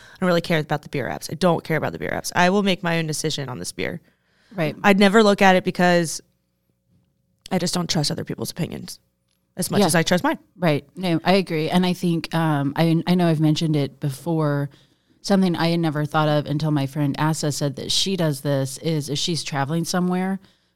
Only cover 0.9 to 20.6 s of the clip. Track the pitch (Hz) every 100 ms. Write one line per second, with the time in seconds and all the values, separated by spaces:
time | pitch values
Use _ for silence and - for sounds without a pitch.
0.9 | 143 110 73 - 151 180 165 - 160 135
1.9 | 82 - - - - 180 202 196 175 170
2.9 | 165 156 151 160 139 131 123 - - 64
3.9 | 175 - _ _ _ _ 185 156 - 202
4.9 | 196 202 220 208 202 196 185 185 - 180
5.9 | 175 160 - - _ _ _ _ _ _
6.9 | _ _ _ _ _ - 185 180 180 170
7.9 | 170 147 165 - - - - 160 - -
8.9 | - _ _ _ _ _ - 139 180 185
9.9 | 165 160 180 285 311 _ - 170 143 -
10.9 | - 185 160 - 196 170 160 156 180 185
11.9 | 180 180 165 - 165 160 147 139 139 165
12.9 | 165 170 180 175 156 156 151 160 151 135
13.9 | - 147 131 170 160 151 143 143 - _
14.9 | _ _ _ - 196 185 170 165 170 165
15.9 | 147 147 156 151 151 - 147 156 147 135
16.9 | 151 143 135 156 160 151 139 147 131 -
17.9 | - 196 190 160 135 147 139 135 - 160
18.9 | 156 139 135 - 160 - 143 139 170 165
19.9 | 185 180 180 190 190 - _